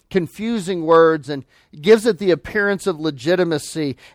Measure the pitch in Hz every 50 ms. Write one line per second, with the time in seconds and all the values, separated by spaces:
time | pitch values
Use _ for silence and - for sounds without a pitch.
0 | _ _ - 196 170 143 - - 208 226 233 220 175 170 196 175 160 156 170 165
1 | 165 160 160 160 139 139 151 139 123 _ _ _ _ _ - 151 143 180 220 226
2 | 202 247 202 151 202 190 170 143 - - - 214 202 202 202 190 - 202 175 151
3 | 156 160 151 127 113 156 180 180 180 170 160 143 - - - 160 156 143 123 -
4 | - - _